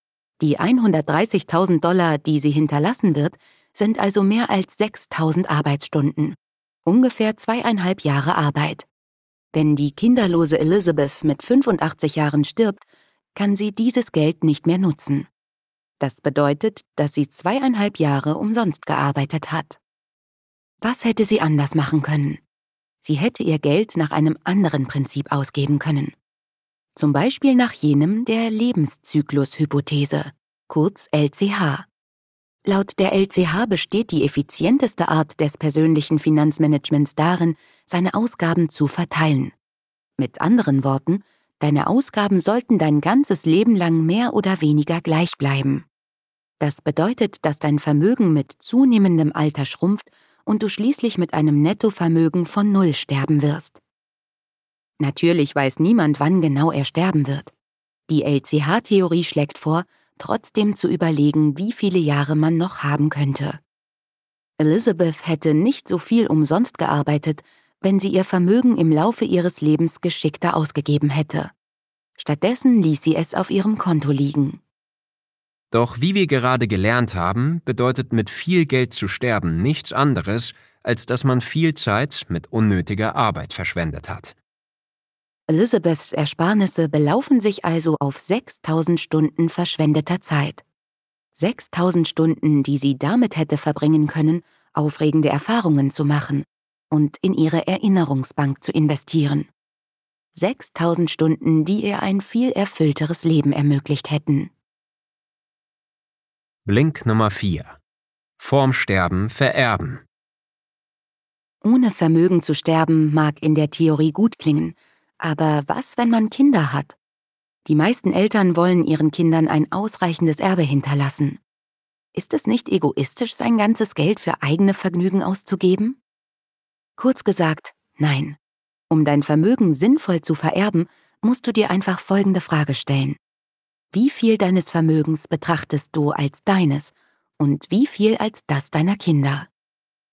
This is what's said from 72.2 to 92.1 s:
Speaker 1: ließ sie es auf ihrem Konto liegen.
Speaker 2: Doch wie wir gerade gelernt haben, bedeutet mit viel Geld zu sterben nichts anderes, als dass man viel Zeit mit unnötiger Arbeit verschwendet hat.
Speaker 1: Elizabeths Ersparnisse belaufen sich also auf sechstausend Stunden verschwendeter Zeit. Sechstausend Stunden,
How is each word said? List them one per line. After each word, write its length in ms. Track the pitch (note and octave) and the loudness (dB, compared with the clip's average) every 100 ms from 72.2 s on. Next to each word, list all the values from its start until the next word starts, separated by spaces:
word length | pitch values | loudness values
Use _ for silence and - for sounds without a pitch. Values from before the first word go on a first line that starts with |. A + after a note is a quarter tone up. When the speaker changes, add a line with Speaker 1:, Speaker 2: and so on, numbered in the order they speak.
| - D3 G3+ B3+ C4 A#3 | -6 -2 0 2 2 4
Speaker 1:
ließ 200 | D#3+ D3 | 4 2
sie 140 | E3 D#3 | 0 0
es 180 | E3 | 0
auf 160 | - F#3 | -4 -2
ihrem 280 | G3 G3+ G#3 | 0 0 -2
Konto 320 | F#3 D#3 D3 | 0 0 0
liegen. 500 | C#3 C#3+ D3 C#3 - _ _ _ _ _ _ _ _ _ _ _ | 0 0 0 -2 -4 _ _ _ _ _ _ _ _ _ _ _
Speaker 2:
Doch 320 | A2+ A#2+ A#2 | 0 0 -2
wie 120 | D#3+ | 0
wir 120 | G3+ E3 | 0 2
gerade 420 | C3+ B2 B2+ A#2 | 2 2 0 0
gelernt 460 | G2 G2+ B2 A2 | 0 2 2 0
haben, 480 | F#2+ F2 G#2+ C3+ E3+ | -2 -2 0 -2 -2
bedeutet 480 | - A2+ B2 B2+ B2 | -4 -2 0 0 -2
mit 160 | A2+ G#2 | -2 -2
viel 380 | - - F3+ D3+ | -6 -2 0 2
Geld 260 | C3 B2 | 0 -2
zu 160 | - G2 | -4 -8
sterben 540 | - B2+ G#2+ E2+ D#2+ | -4 -2 -2 -2 -2
nichts 320 | A#2 D#3 - | -2 -2 -4
anderes, 580 | - C#3+ G2+ F#2+ A2+ B2 - _ _ | -2 0 0 -2 -4 -6 -14 _ _
als 240 | - A#2 - | -6 -4 -4
dass 180 | B2 | -2
man 160 | C3+ B2 | 0 0
viel 320 | - D#3 D#3+ | -2 0 0
Zeit 540 | D3+ - G#2 C#3+ - - | 0 -2 -2 -2 -8 -8
mit 240 | E2+ - | -8 -4
unnötiger 640 | A2 A2 F#2 E2+ G2+ G#2+ - | 0 2 2 -2 -2 -2 0
Arbeit 380 | A2 E2 C#2+ | -2 -2 -10
verschwendet 560 | - F2+ F2 E2 D2 - | -8 -6 -4 -6 -8 -12
hat. 260 | - - - _ _ _ _ _ _ _ _ _ _ - | -14 -14 -18 _ _ _ _ _ _ _ _ _ _ -2
Speaker 1:
Elizabeths 640 | D#3+ A3+ G#3 E3+ D#3 - | 0 2 2 0 -2 -4
Ersparnisse 760 | - D3 - E3+ G#3 F#3+ - D#3+ | -4 -4 -2 0 2 0 0 -2
belaufen 520 | D3+ D3 F3 - B3+ | 0 2 0 2 2
sich 240 | G#3 G3 | 2 -2
also 320 | E3+ E3 D#3+ D3+ | -2 -2 0 -2
auf 220 | C#3 - | -2 -6
sechstausend 800 | - A3 - - - D#3+ E3 E3+ | -4 -4 -4 -12 -4 -2 0 -2
Stunden 480 | - D#3 D#3 - E3 | 0 0 0 0 -2
verschwendeter 720 | - F3 - D3+ D3+ D3 F#3 | -2 -4 0 2 2 0 -4
Zeit. 440 | - D3+ D3 - _ _ _ _ _ _ _ | -2 -2 -2 -6 _ _ _ _ _ _ _
Sechstausend 720 | - F#3 - - F3 F3+ F3 | -4 -4 -4 -8 -2 0 2
Stunden, 560 | D#3 | 0